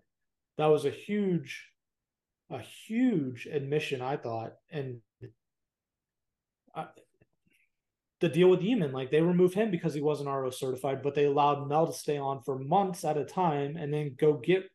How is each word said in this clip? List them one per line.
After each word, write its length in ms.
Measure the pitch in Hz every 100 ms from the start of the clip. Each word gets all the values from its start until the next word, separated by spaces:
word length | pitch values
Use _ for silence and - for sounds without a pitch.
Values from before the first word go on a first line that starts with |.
| _ _ _ _ _ -
That 80 | 151
was 180 | 151
a 60 | 135
huge, 760 | 123 - 208 196 175 135 - - _ _ _ _ _ _ _ _
a 100 | 127
huge 880 | - - - 220 254 190 135 120 -
admission, 520 | 156 139 151 - 135
I 160 | 127 147
thought. 340 | 123 113 113 - _
And 280 | 165 131 120 _ _ 117 _ _ _ _ _ _ _ _ _ _ _ _ _ _ -
I, 120 | - - _ _ _ _ _ _ _ _ _ _ _ _
the 80 | 170
deal 200 | 143 180
with 100 | 180
Yeaman, 320 | 175 247 151
like, 180 | 131 131
they 120 | 151
removed 320 | 165 175 180
him 160 | 190 220
because 240 | 175 165
he 80 | 143
wasn't 260 | 147 147 139
R 160 | 139
O 60 | 131
certified, 520 | 127 131 123 139 131
but 120 | 135
they 100 | 143
allowed 420 | 143 143 143 139 139
Mel 200 | 147 165
to 60 |
stay 240 | - - 147
on 240 | 139 135
for 160 | 117 131
months 460 | 139 185 196 175
at 120 | 156 147
a 80 |
time 520 | 135 - 180 143 143 160
and 160 | 143
then 220 | 147 147 123
go 160 | 151
get 300 | 143 123 190 190